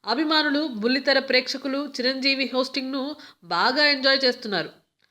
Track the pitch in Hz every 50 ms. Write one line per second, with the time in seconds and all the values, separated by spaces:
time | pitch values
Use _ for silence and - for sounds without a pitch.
0 | - 202 233 269 320 302 311 311 302 302 285 294 311 311 247 208 202 240 254 269
1 | 262 285 269 269 262 - 254 254 254 - - 262 - 277 262 277 294 285 277 -
2 | 240 254 269 262 254 277 269 262 269 247 254 254 262 262 - 285 262 262 269 277
3 | 254 285 302 - - - - _ - 170 175 170 190 233 262 294 294 294 285 269
4 | 262 269 269 269 269 247 247 - - 220 202 175 151 - - _ _ _ _ _
5 | _ _